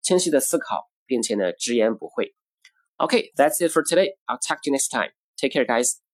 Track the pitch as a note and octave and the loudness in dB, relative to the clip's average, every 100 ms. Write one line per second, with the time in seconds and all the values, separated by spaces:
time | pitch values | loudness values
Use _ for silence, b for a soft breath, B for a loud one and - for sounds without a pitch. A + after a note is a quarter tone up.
0 | - F#3 F3 C#3+ - E3 - G2 - _ | 2 2 4 2 2 -2 -2 -8 -8 _
1 | _ B2+ A2 G#2 F#2 - - A#2+ A2 G#2+ | _ -2 0 0 -2 -4 -2 2 2 0
2 | D#2+ - E2 _ _ _ b b b _ | -8 -6 -8 _ _ _ b b b _
3 | D#4+ A#3+ - - C#3+ - E3+ D#3+ D3+ E3+ | 0 0 0 2 2 4 2 2 2 2
4 | F#3+ - - A#2+ - D#3 C#3+ C#3 - B2 | 2 -2 -8 -6 -4 -4 -2 -2 -2 -2
5 | G2+ _ _ - C#3 D3 B2 A#2 B2 - | -4 _ _ -6 -2 0 0 2 0 -4
6 | _ | _